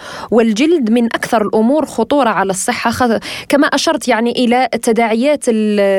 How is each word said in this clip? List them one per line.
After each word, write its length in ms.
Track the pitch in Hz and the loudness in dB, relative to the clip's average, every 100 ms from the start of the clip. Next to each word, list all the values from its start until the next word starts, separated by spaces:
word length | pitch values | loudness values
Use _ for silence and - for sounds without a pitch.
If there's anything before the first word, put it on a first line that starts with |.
| - - - | -8 -14 -2
والجلد 580 | 220 226 208 311 349 214 | 2 2 2 2 2 2
من 140 | 240 | 0
أكثر 380 | 233 320 - 226 | 0 -2 -2 -2
الأمور 420 | 208 220 220 302 | 0 0 2 0
خطورة 440 | 277 - 226 285 240 | -2 -4 0 0 0
على 220 | 180 190 | 0 -2
الصحة، 400 | 185 - 233 233 | -2 -4 -4 -4
خ-، 280 | 233 247 214 - - - | 0 0 0 -4 -12 -2
كما 180 | 277 302 | 0 2
أشرت 420 | 277 330 302 240 | 0 -2 -2 0
يعني 220 | 220 233 | 0 0
إلى 380 | - 240 240 254 | 0 2 2 0
التداعيات 760 | 233 240 220 226 226 277 285 - | -2 0 2 2 0 0 0 0
ال-، 320 | 220 214 208 196 | 0 0 2 2